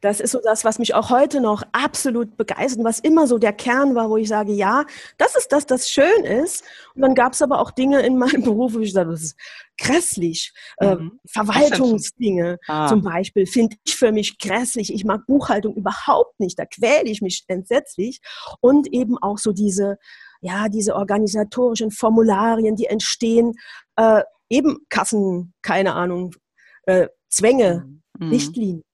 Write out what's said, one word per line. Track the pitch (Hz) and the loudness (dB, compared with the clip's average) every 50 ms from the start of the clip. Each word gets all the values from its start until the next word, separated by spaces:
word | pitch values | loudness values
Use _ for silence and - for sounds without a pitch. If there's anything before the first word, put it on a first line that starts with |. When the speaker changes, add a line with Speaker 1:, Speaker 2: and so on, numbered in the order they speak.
Speaker 1:
Das | - 202 208 302 | 0 -2 -2 -2
ist | - 240 | -4 -4
so | - 254 | -4 -2
das, | - 226 220 220 - | 0 0 -2 2 0
was | 220 220 - | -2 0 0
mich | 240 208 - | -2 0 0
auch | - 226 - | -2 0 2
heute | 247 247 277 285 294 285 | 4 4 4 2 2 0
noch | 247 214 208 208 - - - | 0 0 0 -2 -4 -6 -4
absolut | 233 262 302 294 - - 277 233 233 240 214 - | -2 -2 -2 -4 -4 -4 -2 -2 -2 -4 -6 -4
begeistert, | _ 220 - - - - 269 254 214 233 | _ -6 -6 -4 -4 -4 -4 -2 -2 -2
was | 226 226 - | -2 -2 0
immer | - 311 311 330 311 | 2 4 4 4 6
so | 262 247 | 4 4
der | 226 208 214 208 | 2 2 0 0
Kern | - - 247 240 262 285 285 254 | -2 -2 -2 0 2 2 2 2
war, | 233 226 220 | 0 0 0
wo | 214 | 0
ich | 220 226 214 | 0 0 0
sage, | 220 208 214 202 208 | -2 -2 -2 -2 -2
„Ja, | 202 202 190 220 - - - - - - - _ _ | 0 0 2 2 0 0 -2 -8 -20 -20 -20 _ _
das | - 494 - | 0 2 2
ist | 571 - - | 0 0 2
das, | - 294 285 | 0 0 2
das | - 262 247 - - | 0 -2 -2 -2 -2
schön | - - 269 330 415 453 - | 2 4 4 6 6 4 2
ist.“ | - 185 233 294 381 - - - - - - - - _ | 2 0 0 0 -2 -4 -8 -12 -16 -20 -20 -20 -20 _
Und | - 262 | 0 2
dann | 262 262 | 2 4
gab's | 262 240 254 254 - 311 | 4 2 0 2 0 0
aber | 262 285 - | 0 2 0
auch | - - - | -2 -2 -2
Dinge | - 262 269 285 277 240 | -2 0 2 2 4 4
in | 233 262 | 2 2
meinem | 254 254 262 294 302 220 | 2 2 2 2 2 2
<laughs> | |
Beruf, | 254 214 208 247 254 214 | 0 0 2 0 -2 -2
wo | 233 | -2
ich | 220 208 185 | -4 -2 0
sage, | 196 180 165 | 0 0 0
„Das | 170 160 160 | -4 -8 -8
ist | 156 - _ - - - - - _ _ | -12 -12 _ -20 -20 -20 -20 -20 _ _
grässlich.“ | - - - 254 339 349 - - - 170 170 165 - - - _ - - - - | -8 -4 0 0 0 0 -2 -4 -2 -4 -4 -4 -4 -8 -10 _ -20 -20 -20 -6
Äh, | - 196 202 190 | 0 0 2 2
Speaker 2:
Mhm. | 175 160 165 208 254 _ - - 226 214 208 | 0 -2 -10 -12 -16 _ -12 -6 -4 -2 0
Was | 208 - 294 294 | 2 4 4 4
denn | - 285 262 | 4 4 2
zum | 247 226 208 | 2 2 0
Speaker 1:
Verwaltungsdinge | - - - _ 240 214 190 180 170 175 175 175 _ - | -2 -6 -8 _ -2 -2 0 0 -2 -2 -4 -8 _ -8
Speaker 2:
Ah. | 151 151 151 147 | -4 -2 0 2
Speaker 1:
zum | 208 214 196 | 2 2 2
Beispiel | 196 165 170 190 - _ 208 190 | 0 -2 -4 -4 -2 _ 0 0
finde | 180 - 254 226 220 214 _ _ | 2 2 0 0 0 -2 _ _
ich | - - | -8 -4
für | - 269 226 214 | 0 2 2 2
mich | 214 208 - - _ | 2 -2 -4 -8 _
grässlich. | - 202 190 220 247 240 - 240 208 - - | -8 -4 -4 -4 -4 -4 -4 -6 -6 -6 -6
Ich | 214 - | -6 -2
mag | 214 190 214 - | -2 -2 -2 -2
Buchhaltung | - 262 285 - - 233 202 202 214 - | 0 0 0 2 0 -2 -2 -2 -4 -6
überhaupt | - 196 202 202 - - - 277 - - - _ _ | -4 -6 -6 -6 -6 -2 0 2 2 2 0 _ _
nicht. | 208 180 - | -6 -6 -4
Da | - - | -8 -12
quäle | - - - 220 226 277 302 - 247 | -12 -6 -2 0 2 2 2 0 -2
ich | 214 202 214 | -6 -6 -6
mich | 185 180 - _ _ | -6 -6 -8 _ _
entsetzlich. | 185 180 190 - 233 269 285 - - - 185 240 262 - _ - - - - - - - | -8 -8 -6 -2 -2 -2 -2 -4 -8 -6 -6 -6 -6 -12 _ -20 -20 -18 -18 -18 -14 2
Und | - 240 277 294 285 - 285 | 4 6 6 6 4 2 -2
eben | 247 254 214 240 - | -2 0 -2 -2 -4
auch | - 196 202 208 | -2 -4 -4 -2
so | - 220 202 | -2 -4 -2
diese, | 180 208 208 185 190 202 202 202 196 _ - - - - - _ _ | 0 0 0 0 0 -2 -2 -2 -6 _ -20 -20 -20 -20 -20 _ _
ja, | - 180 180 196 214 220 | -12 -8 -6 -4 -4 -4
diese | 202 220 202 208 - | -4 -2 -2 -2 -2
organisatorischen | - 202 190 202 208 214 208 190 214 214 208 - 247 247 247 233 214 226 220 | -2 -2 -2 0 0 0 -2 -2 -2 -4 -4 -2 0 0 0 0 -2 -4 -6
Formularien, | 202 - - 220 220 226 220 220 202 190 214 226 226 226 220 220 220 | -6 -2 0 2 4 4 4 4 4 2 2 0 0 0 0 -2 0
die | 202 233 | -2 -4
entstehen, | - 208 220 202 - - - 240 226 226 233 233 233 233 233 - - - - _ _ _ | -4 -4 -4 -2 -4 -4 -2 -2 2 2 2 2 2 -2 -8 -14 -20 -20 -20 _ _ _
äh, | - 226 220 220 214 - - _ _ _ _ | 2 4 4 4 4 2 0 _ _ _ _
eben | 226 269 269 302 269 - _ _ | 0 2 2 2 0 -2 _ _
Kassen, | - - - - - 214 202 190 180 175 180 175 _ _ - | -2 -2 -2 0 0 0 0 0 -2 -4 -6 -10 _ _ -6
keine | - 190 180 196 190 160 | -4 -2 0 0 0 -2
Ahnung, | 165 175 180 180 175 180 180 - _ _ _ _ _ _ _ _ _ _ | -2 -4 -4 -4 -6 -8 -10 -12 _ _ _ _ _ _ _ _ _ _
äh, | - 185 180 170 - _ _ _ _ | 0 2 2 2 0 _ _ _ _
Zwänge, | - - 190 220 254 269 233 190 170 175 175 | -4 0 2 2 4 4 4 2 2 -2 -6
Speaker 2:
Mhm. | 131 143 151 _ _ _ - | -12 -20 -20 _ _ _ -10
Mhm. | 175 160 220 | -4 -2 0
Speaker 1:
Richtlinien. | 247 285 294 170 254 220 196 180 165 - _ | 0 -2 -2 -6 -6 -4 -4 -6 -6 -12 _